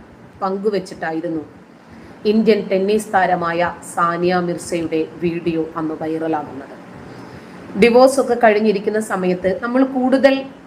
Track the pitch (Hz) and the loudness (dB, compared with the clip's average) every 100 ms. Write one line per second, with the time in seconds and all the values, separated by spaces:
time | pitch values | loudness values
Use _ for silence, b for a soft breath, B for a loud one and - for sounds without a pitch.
0 | - - - - 190 196 208 196 185 - | -20 -20 -20 -6 -4 -2 -2 -2 -6 -8
1 | 165 160 170 160 - - - - B B | -6 -6 -4 -6 -8 -18 -20 -20 B B
2 | B B 214 220 220 208 180 190 196 214 | B B 0 2 4 2 2 0 2 0
3 | - 190 180 175 170 170 170 - - - | 0 0 2 0 0 0 -2 -4 -8 -2
4 | 170 170 175 180 175 170 - 170 160 160 | 0 0 0 0 0 -4 -4 -4 -2 -2
5 | 156 151 170 170 170 160 160 170 156 156 | -4 -4 -4 -2 -2 -2 -4 -4 -6 -6
6 | 160 160 160 151 139 135 135 - - - | -6 -4 -2 -4 -4 -12 -16 -18 -18 -18
7 | - B B B B B - 196 226 240 | -18 B B B B B -6 4 6 8
8 | 262 269 226 240 226 208 220 202 214 214 | 6 6 0 4 4 6 2 0 0 -2
9 | 220 196 180 180 185 - 240 254 262 269 | -2 -2 0 0 -2 -2 -2 0 2 2
10 | 254 269 269 269 - - | 2 4 4 2 -4 -14